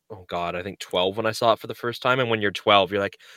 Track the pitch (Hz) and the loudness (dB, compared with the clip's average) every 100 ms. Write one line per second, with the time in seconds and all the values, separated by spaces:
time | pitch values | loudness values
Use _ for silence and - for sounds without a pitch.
0 | - 98 90 87 87 87 95 - - 92 | -20 -20 -10 -6 -6 -6 -8 -12 -4 0
1 | 92 98 110 107 117 107 117 117 120 113 | 0 0 -2 0 2 2 -2 -8 -8 -2
2 | 127 127 123 110 101 90 - 101 90 101 | 0 0 0 0 0 0 4 4 4 0
3 | 98 - - | -4 -8 -20